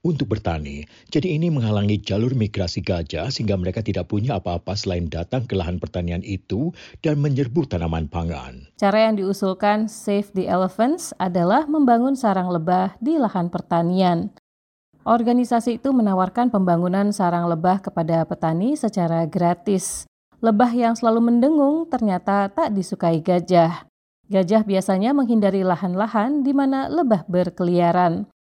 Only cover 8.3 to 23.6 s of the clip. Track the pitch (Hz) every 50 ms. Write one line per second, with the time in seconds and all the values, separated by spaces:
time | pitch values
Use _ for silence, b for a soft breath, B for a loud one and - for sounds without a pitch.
8.3 | 82 69 64 67 64 64 67 - _ - 208 196 202 214 220 220 220 196 190 190
9.3 | 196 196 202 190 190 190 208 208 208 214 220 214 - - - 208 202 202 202 -
10.3 | - 190 185 - 185 180 185 185 - - 226 262 330 339 - - - _ 180 190
11.3 | 175 185 170 175 214 285 311 285 302 311 285 247 233 233 247 269 277 262 - 214
12.3 | 190 190 180 180 175 170 160 175 180 185 185 190 - - 226 285 330 311 254 202
13.3 | - 190 170 175 - 175 - _ 175 170 170 170 180 185 190 180 175 165 180 202
14.3 | _ - _ _ _ _ _ _ _ _ _ _ _ _ _ - 226 233 233 240
15.3 | 240 247 247 226 247 233 226 247 233 233 - 269 269 247 220 208 190 185 185 185
16.3 | - 233 247 247 240 202 190 180 170 170 175 180 180 196 202 208 202 - 190 175
17.3 | 175 175 170 170 170 160 165 180 185 190 - 196 - 175 165 160 165 165 160 -
18.3 | 175 - - 160 165 165 196 254 302 294 - 214 - 196 170 165 165 165 165 156
19.3 | - 185 175 170 175 175 - 208 196 190 - - - - - _ _ _ _ _
20.3 | _ _ - 226 214 208 247 240 233 247 240 226 233 226 240 226 220 233 233 233
21.3 | 240 240 240 285 320 294 277 277 302 330 330 330 - 247 226 208 185 175 - -
22.3 | 196 202 196 196 196 - 220 214 214 196 175 - 196 - - 170 165 160 160 185
23.3 | 180 180 175 175 185 175